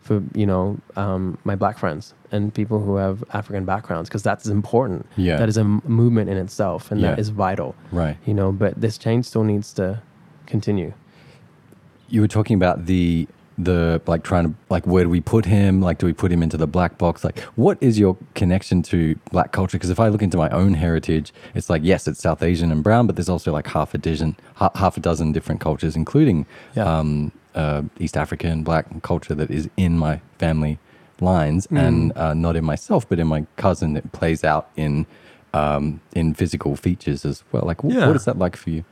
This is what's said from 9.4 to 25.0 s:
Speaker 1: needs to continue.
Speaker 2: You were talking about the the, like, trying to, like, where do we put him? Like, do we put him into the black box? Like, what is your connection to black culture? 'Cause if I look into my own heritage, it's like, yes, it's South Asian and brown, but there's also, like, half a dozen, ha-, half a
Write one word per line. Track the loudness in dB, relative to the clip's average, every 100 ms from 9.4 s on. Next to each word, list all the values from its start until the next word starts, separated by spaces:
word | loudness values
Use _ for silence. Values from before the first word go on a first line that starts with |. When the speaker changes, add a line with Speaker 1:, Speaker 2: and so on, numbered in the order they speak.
Speaker 1:
needs | 0 0 -4
to | -4 -4 -4 -10 _ -20 -20 -6
continue. | -4 -2 -2 -4 -10 _ -20 -20 -20 -20 _ -20 -20 -20 _ -4
Speaker 2:
You | 2
were | 2
talking | 2 2
about | 4 4 2 0
the | 2 2 0 -2 -8 _ -6
the, | 0 2 2 0 0
like, | -2
trying | 0 0 0
to, | -2 _
like, | -2 2
where | 4
do | 4
we | 2
put | 2 0
him? | 4 4 4 4
Like, | 2 0
do | -2
we |
put | 0 0
him | 2
into | 0 0
the | -2
black | 0 0 0
box? | -2 0
Like, | -6 -6 -10 0
what | 2 4
is | 2 4
your | 4 2 -8
connection | -2 2 0 2 0
to | 0 0 0 -2 -2
black | -2 -2
culture? | -2 -2 -2
'Cause | -2
if | 2
I | 2
look | 2
into | 0 0
my | 0
own | 2 2
heritage, | 2 2 0 0 -2 -2 -14 -10
it's | -8 -2
like, | 0
yes, | 2 2 0
it's | -4
South | -2 0
Asian | 0 0 2
and | 2
brown, | 4 4 2
but | 0
there's | -2
also, | -2 -2
like, | -4 -2
half | -4 -2
a | -4
dozen, | -4 -2 -2 -4 -14
ha-, | -2 -2
half | 2 0
a | 0